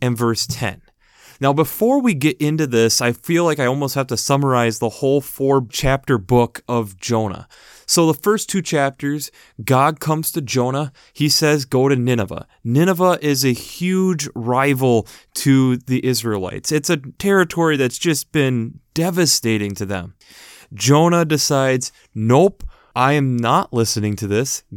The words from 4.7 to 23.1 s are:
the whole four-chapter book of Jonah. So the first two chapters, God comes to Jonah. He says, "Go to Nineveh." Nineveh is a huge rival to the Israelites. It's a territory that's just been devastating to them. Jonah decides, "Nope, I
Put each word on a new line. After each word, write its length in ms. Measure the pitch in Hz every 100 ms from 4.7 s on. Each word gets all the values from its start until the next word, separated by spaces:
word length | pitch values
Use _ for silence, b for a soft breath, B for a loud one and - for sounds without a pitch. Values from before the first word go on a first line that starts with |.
| 107
the 80 | 117
whole 320 | - 135 143
four-chapter 960 | - - 135 139 117 - 135 135 - 120
book 440 | 92 123 117 - -
of 300 | 120 104 95
Jonah. 540 | - 113 107 85 - B B B -
So 220 | 175 160
the 60 |
first 360 | 151 208 214 -
two 120 | 196
chapters, 680 | - 151 139 135 143 147 - b b -
God 380 | 107 131 147 151
comes 320 | 151 156 156
to 80 | 165
Jonah. 540 | 117 127 127 139 151 b b
He 160 | - 147
says, 380 | - 156 151 135
"Go 240 | 127 139
to 80 | 131
Nineveh." 500 | 120 120 98 - - _
Nineveh 560 | 113 131 185 175 185 175
is 220 | 151 131
a 80 | 135
huge 800 | 117 - - 180 185 185 160 143
rival 760 | 120 113 123 143 135 131 113 B B B
to 420 | - 139 135 131 123
the 300 | - 127 131
Israelites. 640 | 117 113 101 90 101 -
It's 180 | 151 143
a 120 | 160 131 -
territory 560 | 196 196 170 170 160 143
that's 220 | 127 -
just 340 | 170 147 -
been 480 | 156 135 123 117 - _
devastating 840 | 156 170 175 160 - 113 110 101 98
to 100 | 98
them. 280 | 95 87 - B B B B B
Jonah 520 | 98 110 147 170 175 156
decides, 680 | 147 - 139 131 131 - b b
"Nope, 500 | 110 110 135 196 - - b b 123
I 160 | 131